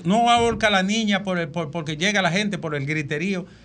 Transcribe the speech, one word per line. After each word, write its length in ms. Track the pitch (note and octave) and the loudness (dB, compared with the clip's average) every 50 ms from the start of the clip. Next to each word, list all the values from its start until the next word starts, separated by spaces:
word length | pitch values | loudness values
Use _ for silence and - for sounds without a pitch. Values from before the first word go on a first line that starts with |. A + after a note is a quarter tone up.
| F3+ | -2
no 260 | E3 G3+ A#3 A#3 A#3+ | 2 2 4 4 6
ahorca 380 | A#3+ A#3+ A#3 A#3 A3+ G3+ A3+ G#3+ | 4 4 4 2 2 2 2 2
a 40 | |
la 120 | G3+ F#3+ F#3 | 4 4 2
niña 400 | F#3+ G#3+ A3+ A3+ G#3 G3+ F#3+ G3 | 2 0 0 0 2 0 0 0
por 140 | F#3+ F#3 F3 | -2 -2 -2
el, 80 | E3 D3+ | -4 -4
por, 220 | D#3 F3 E3 C#3+ | -4 -6 -6 -6
porque 260 | C#3 E3+ D#3 D3+ D#3 D3 | -6 -8 -6 -6 -4 -2
llega 240 | E3+ G#3 G3+ G#3 | -2 0 0 2
la 100 | F#3 E3+ | 0 2
gente 260 | D#3+ G3+ G#3+ G#3 G3 D#3 | 0 0 -2 -2 -4 -4
por 180 | D3+ D#3+ D3+ | -6 -4 -4
el 100 | C#3+ C3+ | -4 -4
griterío, 600 | C#3 D#3 D#3 D3+ C3+ D#3 D3 E3+ G3+ G3 F3+ E3+ - - - - | -2 -2 -4 -4 -4 -4 -4 -2 -2 -4 -4 -6 -8 -14 -20 -20